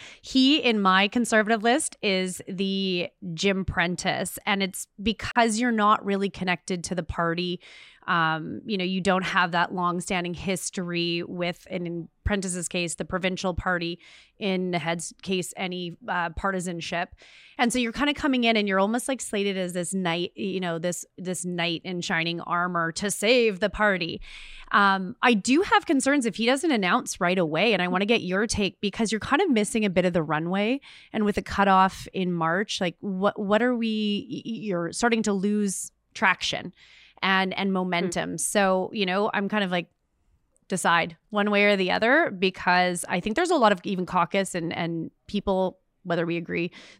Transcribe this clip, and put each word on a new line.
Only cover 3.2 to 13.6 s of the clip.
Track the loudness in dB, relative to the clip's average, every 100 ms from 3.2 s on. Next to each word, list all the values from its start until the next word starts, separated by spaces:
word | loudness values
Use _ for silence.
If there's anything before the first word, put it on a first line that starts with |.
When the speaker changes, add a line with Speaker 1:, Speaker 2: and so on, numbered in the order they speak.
| -10 -2
Speaker 1:
Jim | 0 0 -2
Prentice, | -2 -2 -2 -2 -2 -4 -6 -4
and | -2
it's | -2 -6 -14 -6
because | -4 -4 -2 2 2 2
you're | 0
not | 2 4 4
really | 2 -2 -2
connected | -4 -2 -2 -4 -6 -4
to | -6
the |
party. | -4 -2 -2 0 -4 -6 -10 -20 -20 -10 -2
Um, | 2 2 0 -6 -8 -4
you | -2
know, |
you | -2 0
don't | 2 2
have | 2 2 2
that | 2 0
longstanding | 0 -2 -2 -4 -4 -4
history | -6 -4 -4 -4 -6 -4 -2 0 -2
with, | -4 -4 -4 -6 -8
in | -6 -6 -6 -10 _ -2
Prentice's | -2 -2 -6 -4
case, | -4 -4 -6
the | -6
provincial | -2 -2 -2 -4
party, | -2